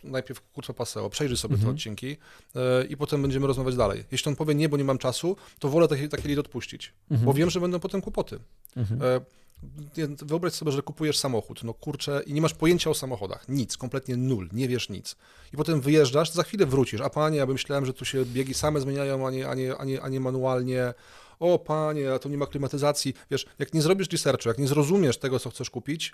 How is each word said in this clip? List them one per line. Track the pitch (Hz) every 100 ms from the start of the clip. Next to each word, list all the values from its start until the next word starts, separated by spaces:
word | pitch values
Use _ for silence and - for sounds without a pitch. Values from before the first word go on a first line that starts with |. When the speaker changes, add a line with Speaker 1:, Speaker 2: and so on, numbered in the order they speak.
Speaker 1:
najpierw | 143 131 - 127
kurs | _ - -
mapa | 120 117
seo, | 104 104
przejrzyj | - 143 117
sobie | 110 110
te |
Speaker 2:
Mhm. | 113 147
Speaker 1:
odcinki, | 110 104 127 147 - - - 131
e, | 127 127 135
i | 143
potem | 147 147
będziemy | 139 135 139
rozmawiać | 127 131 123
dalej. | 104 107 107
Jeśli | 131 156
on | 135
powie: | 156 147
"Nie, | 160
bo | 143
nie |
mam | 135 127
czasu", | 127 - 175 196 - -
to | 139
wolę | 160 156
taki, | 139 147
taki | 147 147
lead | 143
odpuścić, | 143 120 - - - _ -
Speaker 2:
Mhm. | 127 127
Speaker 1:
bo |
wiem, | 139 175
że | 175
będą | 180 180
potem | 190 196
kłopoty. | 208 - - - - - - 127
Speaker 2:
Mhm. | 104 120
Speaker 1:
E, | 127 127 131 _ - - 139 147 147 -
nie, | 147
wyobraź | 143 151 165 175
sobie, | - 160
że | 139
kupujesz | 151 - 156 143
samochód, | 139 113 - 113
no | 117
kurczę, | - 156 - 147 143 -
i |
nie | 147
masz | 160
pojęcia | 160 160 175 160
o |
samochodach, | 139 131 120 95 - -
nic, | 139 107 -
kompletnie | 123 135 131 123
nul, | 131 113 87
nie | 107 127
wiesz | 123 -
nic. | 92 - - - - -
I | 143
potem | 151 156
wyjeżdżasz, | 135 156 131 139 160
za | 170
chwilę | - 202 151
wrócisz: | 135 123 104
"A | 139
panie, | 151 156 151
ja | 135
bym |
myślałem, | 135 - 139 131
że |
tu | 127 127
się | 135 123
biegi | 123 135
same | 127 151 151
zmieniają, | 135 139 139 135 131
a |
nie, | 131 135
a | 131
nie, | 131 131
a | 135
nie, | 135
a | 139
nie | 131
manualnie. | 127 131 131 127 127 127 123 - - - - -
O | 175 175
panie, | 160 156 151 151 135
a | 131
tu | 139
nie | 143
ma | 135
klimatyzacji". | 143 139 143 143 143 139 - -
Wiesz, | 135 - -
jak | 139
nie | 160
zrobisz | 151 196 185
researchu, | 165 143 127 117
jak | 113
nie | 139
zrozumiesz | 147 143 196 143 -
tego, | 135 127
co | 123
chcesz | - 127
kupić, | 123 139 156 -